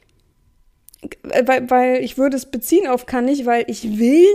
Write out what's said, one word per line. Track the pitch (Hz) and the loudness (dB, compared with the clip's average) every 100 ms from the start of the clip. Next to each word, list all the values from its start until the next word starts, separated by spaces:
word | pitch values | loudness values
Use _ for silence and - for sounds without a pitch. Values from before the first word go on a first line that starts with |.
| _ _ _ _ _ _ _ _ _ _ - - | _ _ _ _ _ _ _ _ _ _ -20 -18
Weil, | - - 247 254 247 | -4 -2 0 -2 0
weil | 254 254 254 | 0 2 0
ich | 254 - | -4 -2
würde | 269 269 | -2 -2
es | - | -6
beziehen | 240 - 339 311 | -10 0 0 0
auf | 247 | -4
„kann | - 254 | -4 -4
nicht“, | 247 285 240 | -2 -2 0
weil | 240 - | -2 -2
ich | 208 220 214 | -8 -6 0
will | 233 311 381 | 2 6 6